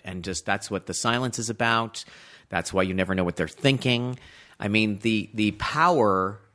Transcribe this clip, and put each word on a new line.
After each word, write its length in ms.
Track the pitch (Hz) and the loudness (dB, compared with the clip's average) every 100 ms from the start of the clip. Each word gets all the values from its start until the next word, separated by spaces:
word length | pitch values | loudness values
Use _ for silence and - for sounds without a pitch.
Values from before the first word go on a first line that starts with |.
| - | -12
And 180 | 92 | -10
just, 220 | 90 90 - | -8 -6 -4
that's 240 | 98 - | -4 -2
what 160 | 98 - | -6 -4
the 80 | |
silence 460 | 90 117 120 127 117 | -4 0 0 -2 -4
is 100 | 113 | -6
about. 560 | 110 117 113 113 - - - - - - | -2 2 2 0 -6 -16 -18 -20 -20 -6
That's 220 | 90 - | -4 -2
why 120 | 95 | 0
you 100 | 95 | 2
never 220 | 92 92 95 | 2 0 2
know 80 | |
what 120 | 87 82 | 0 0
they're 120 | 80 | -4
thinking. 720 | - 139 135 127 120 123 127 - - - - | 0 2 2 2 0 -2 -6 -12 -20 -20 -6
I 80 | 104 | 0
mean, 320 | 107 110 101 | 2 2 0
the, 300 | 113 110 - | 0 0 -2
the 180 | 110 107 | 0 0
power, 840 | 101 - 147 170 160 107 95 92 107 _ | 0 -4 2 4 4 4 4 0 -4 _